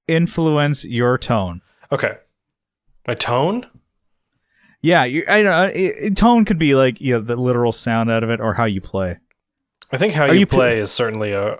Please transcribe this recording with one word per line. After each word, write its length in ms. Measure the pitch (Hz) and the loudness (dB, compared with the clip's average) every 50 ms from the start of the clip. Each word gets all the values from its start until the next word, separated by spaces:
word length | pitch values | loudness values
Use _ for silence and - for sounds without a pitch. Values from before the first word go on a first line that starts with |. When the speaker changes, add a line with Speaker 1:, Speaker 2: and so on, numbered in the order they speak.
| _ | _
Speaker 1:
influence 760 | - 160 165 175 - - 170 165 156 151 147 147 147 143 - - | -2 0 0 0 0 0 0 0 2 2 2 0 0 -2 -4 -6
your 340 | - 120 117 123 123 127 | -6 -2 0 0 0 0
tone? 440 | - - - 120 107 92 90 85 87 - _ _ _ _ - | 0 -2 -2 -2 -2 -2 -4 -8 -12 -16 _ _ _ _ -8
Speaker 2:
Okay. 260 | 143 - - 104 - - _ _ _ _ _ _ _ _ _ _ _ _ _ _ _ _ - | -6 -4 -4 -4 -6 -8 _ _ _ _ _ _ _ _ _ _ _ _ _ _ _ _ -8
My 60 | 123 117 | -8 -6
tone? 520 | - - - 120 127 147 180 220 247 - - _ _ _ _ _ _ _ _ _ _ _ _ _ _ _ _ _ _ _ _ _ _ - | -6 -4 -2 0 0 0 0 -2 -4 -8 -12 _ _ _ _ _ _ _ _ _ _ _ _ _ _ _ _ _ _ _ _ _ _ 0
Speaker 1:
Yeah, 180 | 156 175 160 131 | 2 2 2 2
you, 180 | 123 135 165 - | 0 -2 -4 -2
I 140 | - 196 214 | 0 2 2
don't 100 | 208 196 | 4 4
know. 200 | 170 165 190 202 - | 2 2 0 0 0
It, 220 | 170 190 175 - - | -2 -2 -2 -4 -4
it, 180 | 143 220 196 | -4 -4 0
tone 280 | - 208 240 240 226 208 | 2 4 4 4 4 2
could 140 | - 196 160 | 2 2 0
be, 160 | 165 143 135 | 2 2 4
like, 260 | 131 131 127 110 - | 4 4 2 0 -2
you 120 | 135 131 123 | -2 -2 -2
know, 40 | 113 | -2
the 140 | 107 120 120 | -2 -4 -4
literal 360 | 123 127 127 120 120 120 117 | -2 0 0 0 0 0 0
sound 400 | 110 - - 120 113 113 113 117 | -2 -4 -4 -2 -2 0 0 0
out 120 | 113 113 113 | 0 0 0
of 60 | 113 | -2
it 100 | 117 110 | -4 -2
or 140 | 113 113 101 | -2 -4 -2
how 120 | - 117 | 0 -2
you 160 | 110 98 95 | -2 -2 -4
play. 360 | - - - 95 95 90 85 - _ _ _ _ _ _ _ _ _ _ _ - - - | -6 -6 -6 -4 -4 -4 -6 -10 _ _ _ _ _ _ _ _ _ _ _ -20 -14 -8
Speaker 2:
I 60 | 135 | -4
think 160 | 127 185 214 160 | -2 -2 0 0
how 120 | 156 143 | 2 2
Speaker 1:
Are 60 | 139 165 | 4 4
Speaker 2:
you 80 | 190 | 4
Speaker 1:
you 40 | 196 | 4
pl- 100 | - - 135 | 4 4 4
Speaker 2:
play 200 | 127 120 117 110 | 4 4 2 0
is 120 | 101 101 | -2 -2
certainly 400 | - - 120 113 110 107 107 104 | -2 -2 -2 -2 -2 -4 -4 -4
a, 240 | 101 98 101 110 110 | -2 -2 -4 -4 -6